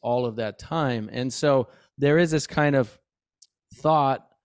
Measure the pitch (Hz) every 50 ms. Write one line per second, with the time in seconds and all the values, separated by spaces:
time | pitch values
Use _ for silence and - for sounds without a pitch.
0 | - 117 120 123 123 120 110 117 113 104 101 - - - 160 165 151 131 120 113
1 | 107 107 117 123 127 135 - - - 147 139 135 117 - _ _ _ _ _ -
2 | 143 143 147 165 175 160 160 151 - - - 156 147 147 139 135 123 - - _
3 | _ _ _ _ _ _ _ _ - - _ _ _ _ - - - 151 160 151
4 | 139 135 131 123 - _ _ _